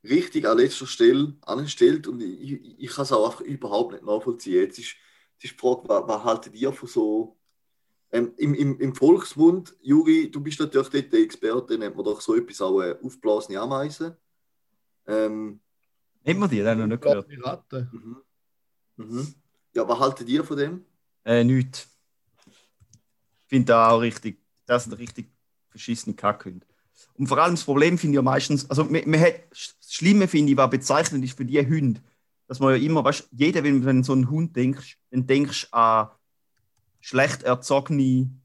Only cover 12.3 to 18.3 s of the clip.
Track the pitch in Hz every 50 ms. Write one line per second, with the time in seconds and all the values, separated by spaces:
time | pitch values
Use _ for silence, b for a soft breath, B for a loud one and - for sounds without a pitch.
12.3 | 110 113 - - - - 98 92 95 95 92 87 82 - - 127 - _ - 110
13.3 | 104 107 107 - - 98 113 131 139 135 143 151 147 - 165 165 170 _ _ _
14.3 | _ _ _ _ _ _ _ _ _ _ _ _ _ _ _ - 107 110 110 107
15.3 | 107 107 107 107 104 - _ _ _ _ _ _ _ _ _ _ _ _ _ 147
16.3 | 175 190 208 180 131 104 101 113 113 110 110 107 113 127 - 143 143 101 - _
17.3 | 143 131 120 131 165 - _ _ 135 131 123 123 120 117 113 113 120 135 _ _